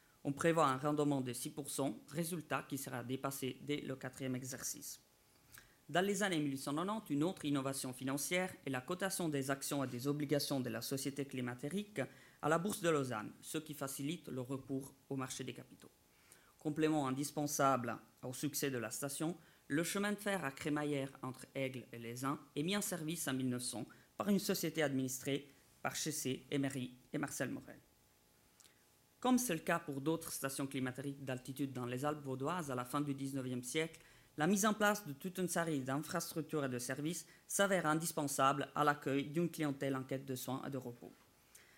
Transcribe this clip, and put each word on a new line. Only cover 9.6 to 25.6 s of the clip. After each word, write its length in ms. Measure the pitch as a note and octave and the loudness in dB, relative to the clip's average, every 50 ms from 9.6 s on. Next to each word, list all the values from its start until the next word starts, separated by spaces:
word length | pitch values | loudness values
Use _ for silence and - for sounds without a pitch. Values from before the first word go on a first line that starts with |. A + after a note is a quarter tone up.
| - - D3+ C#3+ C3+ | 0 -2 0 0 0
et 20 | |
des 180 | B2+ B2 A#2+ B2+ | 0 -2 -2 0
obligations 540 | C#3+ C#3+ D3 D3 C#3 D3+ C#3+ - - D3 C3+ | 0 0 0 2 2 2 2 4 2 0 0
de 100 | B2 A#2 | 0 -2
la 120 | A2 A2+ | -2 -4
Société 440 | - - C#3 C3+ - C#3+ C#3 - C#3 | -2 -2 -2 -2 -2 -2 -2 -4 -4
Climatérique 760 | C3+ - B2+ B2 B2 B2 B2 - D3 E3+ G3+ G#3 G3+ - C#3 B2+ - - - - - - - | -4 -4 -4 -4 -4 -4 -4 -4 -4 -2 -4 -4 -2 -2 -4 -4 -4 -6 -14 -20 -20 -8 -2
à 80 | - D3 | 2 2
la 100 | D#3+ E3 | 4 4
Bourse 220 | E3+ G#3+ - - | 2 0 -2 2
de 80 | E3 E3+ | 2 4
Lausanne, 420 | D#3+ C#3+ C3 B2 A#2 G#2+ G#2+ - - - | 4 4 2 0 -2 -4 -4 -8 -10 -12
ce 200 | - - - D#3 | -10 -6 -6 -6
qui 140 | D#3 - C#3+ | -6 -6 -6
facilite 540 | - C#3 C3+ - - C#3 D3 F3 E3 - | -6 -6 -6 -4 -4 -4 -4 -4 -6 -6
le 140 | - C3 C3 | -6 -6 -4
recours 520 | B2 B2 C#3 B2+ C3+ - C3+ C3+ C3+ - - - _ | -4 -2 -4 -4 -4 -4 -4 -4 -4 -8 -14 -16 _
au 80 | - C#3 | -6 -4
marché 300 | C3+ C3 B2+ - - C3 | -4 -4 -4 -4 -6 -6
des 80 | B2+ B2 | -8 -8
capitaux. 380 | C3 B2+ - - - - - - _ _ _ _ _ - - - - - - _ | -10 -14 -16 -20 -20 -20 -20 -20 _ _ _ _ _ -20 -20 -20 -20 -20 -20 _
Complément 500 | - - D#3 C#3+ D#3+ D#3 D#3 D#3 D3+ C#3 | -6 -4 -2 2 4 4 4 6 4 2
indispensable 920 | C3 C3 C3+ C#3+ - - D#3 D3 C#3+ - - C#3 C#3 C3 B2 A#2 A#2 A2 - - - - _ - | 2 2 0 -2 -2 -2 -2 0 2 4 6 6 6 6 6 2 -2 -6 -6 -10 -18 -16 _ -8
au 100 | B2+ B2 | -8 -4
succès 360 | - D#3 C#3 C#3 - D3+ C#3 | -2 -2 -2 0 0 0 0
de 80 | C3 | 0
la 140 | A#2+ A2+ A2 | 0 -2 -2
station, 460 | - - C#3+ C#3 - - D#3+ D#3+ F3+ - - - - - _ - | -4 -4 -4 -4 -2 -2 -2 -2 -2 -4 -10 -20 -20 -18 _ -2
le 120 | C#3 D#3+ E3+ | 0 0 0
chemin 280 | E3 - G3 G3+ G#3 | 0 0 0 0 0
de 60 | G#3 | 0
fer 260 | G3+ - G3+ G3 F3+ C#3+ | 0 0 0 0 0 0
à 80 | C3+ | -2
crémaillère 600 | C3+ - - D#3 D3 D3 D3+ D3 D3 C#3 C3+ C3+ - - | -4 -2 -2 0 0 2 2 2 2 0 0 -2 -6 -6
entre 240 | - C3 B2 - - - - | -8 -8 -8 -8 -12 -8 -4
Aigle 320 | C3+ C3+ B2+ B2+ B2 A2 - - | -2 -2 -2 -4 -6 -10 -10 -12
et 60 | A#2 | -10
Les 260 | A#2 A2+ A#2+ B2 C3+ | -8 -8 -6 -2 -2
Ains 140 | C3+ D3 D3 - - - | -2 -2 -4 -6 -6 -4
est 80 | D3 D3 | -2 0
mis 120 | F3+ G3+ | 0 0
en 60 | G#3 | 0
service 460 | G3 - F3+ E3 D#3 D#3 E3+ E3+ - | -2 -2 -4 -2 -2 -4 -4 -2 -2
en 60 | C#3+ C3 | -2 0
mille 160 | C3 C3 B2+ | 0 2 0
neuf 120 | B2 B2 | 0 0
cents 240 | B2 - - G#2+ - - - - - - _ | -2 -4 -4 -6 -6 -8 -12 -18 -20 -8 _
par 100 | - - | 0 2
une 120 | G3+ G3+ F#3 | 4 4 4
société 420 | - - F#3+ - - D#3+ D3 D#3+ | 4 2 0 0 0 0 2 2
administrée 640 | D3+ C#3 C3+ C3 C3 B2+ - - - C#3+ C3+ C#3+ - - - - | 2 4 4 2 0 0 -2 -4 0 0 0 0 -2 -8 -18 -20